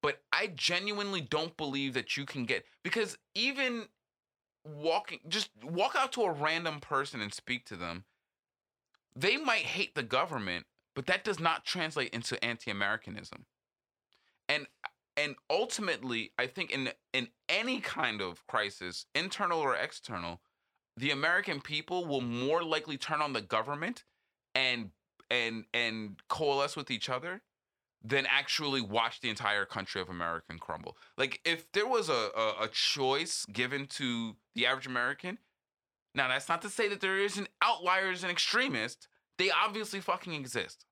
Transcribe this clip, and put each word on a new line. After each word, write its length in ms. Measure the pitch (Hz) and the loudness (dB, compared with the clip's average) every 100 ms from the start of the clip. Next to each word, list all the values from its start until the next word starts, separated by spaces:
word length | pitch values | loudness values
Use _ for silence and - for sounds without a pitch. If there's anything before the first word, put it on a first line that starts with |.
But 200 | 151 135 _ | 2 0 _
I 140 | 151 208 | 0 0
genuinely 720 | 151 - 175 202 208 202 190 | 0 2 2 0 -2 0 -2
don't 360 | 135 151 165 - | 0 -2 -2 -4
believe 360 | 151 135 139 | -2 0 0
that 220 | 127 120 - | 0 -2 -4
you 80 | |
can 220 | 139 - 120 | -4 -4 -2
get, 180 | 110 - _ | -2 -2 _
because 360 | 175 233 214 - _ | -2 0 0 -4 _
even 500 | - 247 277 262 233 214 _ _ _ _ _ _ _ | -2 -2 0 0 -2 -8 _ _ _ _ _ _ _
walking, 560 | 156 147 156 160 - - - | -16 -4 2 2 2 -12 -4
just 220 | 196 - _ | -2 -2 _
walk 320 | 247 170 269 349 | -6 0 2 4
out 160 | 269 | 2
to 100 | 254 | 2
a 100 | 208 | 2
random 480 | 151 151 165 170 151 | 2 2 2 0 -4
person 400 | - 143 143 131 | 0 0 0 -4
and 140 | 104 | -6
speak 320 | - - 123 - | -6 -6 -6 -6
to 100 | 95 | -8
them. 280 | 87 87 98 _ _ _ _ _ _ _ _ _ _ | -6 -6 -10 _ _ _ _ _ _ _ _ _ _
They 220 | - 170 262 | -2 0 2
might 260 | 302 220 | 2 2
hate 320 | 123 180 202 | 2 -2 -4
the 80 | - | -4
government, 640 | 117 127 175 139 98 87 - _ _ | 0 0 0 -2 -4 -4 -6 _ _
but 120 | - 135 | -8 0
that 180 | 185 | 0
does 140 | 202 175 | 0 0
not 240 | 165 160 | 0 0
translate 500 | - 185 160 156 127 | -2 -2 -2 0 -2
into 280 | 117 117 - | -2 -4 -2
anti-Americanism. 1000 | 117 117 - 101 101 113 - 107 85 - - _ _ _ _ _ _ _ _ _ _ | -2 -2 -4 0 0 0 -4 -12 -12 -16 -20 _ _ _ _ _ _ _ _ _ _
And, 180 | 147 143 _ - _ _ - | -2 -2 _ -16 _ _ -2
and 180 | 147 135 _ | -2 -4 _
ultimately, 840 | 165 233 - 202 135 127 117 110 - | 0 2 -2 -2 -2 -2 -2 -2 -2
I 80 | 123 | -4
think 240 | 156 175 | -4 -4
in, 200 | 135 131 - _ | -2 -4 -6 _
in 160 | 131 123 _ _ | -2 -2 _ _
any 320 | 180 233 254 | 0 2 -2
kind 420 | - - 131 107 | -2 0 0 2
of 240 | 95 87 _ | -4 -6 _
crisis, 580 | 110 104 - 90 85 - | 0 0 -2 -8 -8 -4
internal 460 | - 180 - 196 170 | -2 -2 -2 0 2
or 140 | 143 | 2
external, 680 | - 135 - - 95 87 85 _ _ _ _ _ - | 2 0 -6 -8 -6 -6 -8 _ _ _ _ _ -4
the 140 | 135 | 0
American 500 | 139 151 180 196 147 | 2 4 4 2 -4
people 460 | - 151 - 180 170 | -4 -6 -2 -2 2
will 140 | 143 | 0
more 400 | 123 120 131 160 | 0 0 2 2
likely 340 | 170 156 156 135 | 2 -2 -2 -8
turn 240 | - 151 | -2 0
on 120 | 151 | 0
the 80 | 123 | 0
government 640 | 98 110 113 143 170 247 - _ _ _ _ | 0 0 2 -2 -4 -6 -14 _ _ _ _
and, 360 | - 131 120 107 - _ _ - | 2 4 2 -2 -12 _ _ 0
and, 340 | 123 117 113 104 | 2 2 -2 -2
and 420 | 120 117 110 107 98 - | 0 0 0 -6 -10 -6
coalesce 460 | - 151 139 139 151 | 0 2 4 2 -2
with 140 | 143 | -6
each 200 | 117 - | -4 -2
other 320 | 127 165 190 _ _ _ _ _ _ | -4 -4 -10 _ _ _ _ _ _
than 220 | 107 139 131 | 0 2 4
actually 540 | 131 143 - 151 135 | 2 2 0 2 0
watch 400 | 107 107 113 - | 2 2 2 0
the 80 | 123 | -4
entire 380 | 107 113 104 98 | -2 0 2 0
country 340 | - 95 101 | -4 -4 -4
of 80 | 90 | -4
America 460 | 87 85 82 - 80 | -4 -2 -4 -6 -12
crumble. 380 | - 78 - - - - | -8 -8 -8 -14 -18 -2
Like, 220 | 131 - | -2 0
if 260 | - 165 - | -2 -2 -2
there 140 | 196 220 | 0 2
was 220 | 247 165 | 2 4
a, 220 | 131 107 | 2 2
a, 300 | - 110 95 | 2 0 2
a 40 | 110 | -2
choice 760 | - - 143 135 139 165 - - | 2 2 2 4 2 2 -2 -4
given 340 | 104 123 139 139 | -2 0 0 -6
to 480 | - 135 120 113 104 _ | -4 -2 0 -2 -6 _
the 120 | - 120 | 0 2
average 200 | 131 131 | 2 0
American, 520 | 127 123 139 185 202 _ _ _ _ _ _ _ | 0 0 -2 -8 -10 _ _ _ _ _ _ _
now, 140 | 139 131 | 0 2
that's 200 | 131 - | 2 2
not 140 | 165 | -2
to 60 | 208 | 0
say 200 | - 214 | 0 0
that 120 | 202 | 2
there 180 | 190 190 | 0 2
isn't 300 | 202 190 196 _ | 2 0 -6 _
outliers 600 | 214 220 175 185 190 180 | 2 4 4 4 4 0
and 100 | 180 | -2
extremists. 760 | 170 - 220 262 127 113 - - _ _ - | 0 2 4 2 2 -2 -4 -18 _ _ 0
They 120 | 185 | 4
obviously 500 | 165 214 208 214 196 | 4 4 2 -4 -4
fucking 340 | 190 185 - | 0 -2 -2
exist. 500 | 156 131 113 - - - | -6 -4 -4 -4 -8 -20